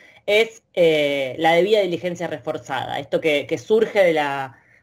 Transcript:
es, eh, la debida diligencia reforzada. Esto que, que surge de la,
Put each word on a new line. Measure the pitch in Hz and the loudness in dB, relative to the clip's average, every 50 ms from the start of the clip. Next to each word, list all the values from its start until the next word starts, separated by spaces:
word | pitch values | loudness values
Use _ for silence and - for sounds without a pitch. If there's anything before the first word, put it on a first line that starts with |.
| - - - _ - | -20 -20 -20 _ -2
es, | - 208 214 226 226 - - _ _ - | 0 2 2 2 0 -4 -20 _ _ 0
eh, | 190 170 165 156 151 147 143 143 139 135 127 123 - | 2 2 4 4 2 0 0 -2 -2 -4 -6 -4 0
la | 165 160 | 2 2
debida | 170 170 180 208 220 208 | 4 4 4 4 2 2
diligencia | 196 180 170 - 180 180 175 175 170 | 2 0 -2 -4 -6 -6 -6 -6 -8
reforzada. | 156 156 143 - 156 156 - - - 135 123 - - 123 131 | -8 -8 -8 -8 -8 -8 -8 -8 -8 -8 -6 -6 -6 -8 -8
Esto | 151 - - 160 | -6 -4 -4 0
que, | - 160 147 143 - | 0 2 0 0 -2
que | - 165 | -4 -6
surge | 156 - - 214 226 220 208 - 208 190 | -6 -2 2 2 2 2 2 2 2 4
de | 175 | 4
la, | 160 151 147 143 139 139 135 127 - _ _ _ _ _ | 4 2 0 -2 -4 -6 -8 -8 -12 _ _ _ _ _